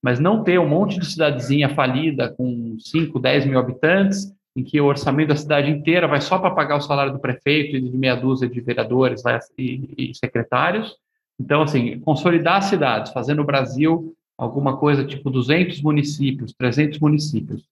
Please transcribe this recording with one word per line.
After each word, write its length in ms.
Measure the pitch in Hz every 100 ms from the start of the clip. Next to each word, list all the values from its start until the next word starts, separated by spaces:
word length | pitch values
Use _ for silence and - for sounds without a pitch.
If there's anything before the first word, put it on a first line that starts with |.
mas 160 | 127 123
não 240 | 165 220
ter 160 | 180 180
um 100 | 156
monte 300 | 156 202 180
de 80 | 170
cidadezinha 600 | - 151 131 120 143 139
falida 640 | 143 131 131 160 135 123
com 480 | - 127 120 117 110
cinco, 400 | - 160 156 127
dez 260 | 127 143 135
mil 140 | 131
habitantes, 720 | 123 - 156 185 196 196 - - _ 131
em 80 |
que 160 | 127 147
o 60 | 143
orçamento 440 | 139 147 135 151
da 60 | 147
cidade 340 | - 147 143
inteira 380 | 147 156 175 160
vai 140 | 143
só 180 | - 185
pra 120 | 190
pagar 260 | 180 147 147
o 40 |
salário 300 | 143 139 139
do 80 | 135
prefeito 560 | 131 120 - 151 147 139
e 60 |
de 160 | 127 127
meia 180 | 131 120
dúzia 320 | 131 131 127
de 140 | 120
vereadores 600 | 120 120 117 123 127 123
lá 140 | 120 120 - -
e, 320 | 127 127 135 135
e 180 | 123 127
secretários. 800 | - 117 117 127 160 208 220 - _ _ _ _
Então, 260 | 127 147
assim, 360 | 151 147 120 104
consolidar 580 | - 147 175 170 165 190
as 80 | 196
cidades, 460 | 190 139 110 107
fazer 220 | 127 120
no 100 | 147
Brasil 720 | 143 139 120 123 156 165 160 - _ -
alguma 400 | 120 131 139 131
coisa 260 | 147 139
tipo 260 | 139 - 143
duzentos 520 | 131 120 160 180 -
municípios, 720 | 151 151 147 - 139 135 117
trezentos 460 | - 127 123 151 151
municípios. 680 | 147 151 - 110 - 143 _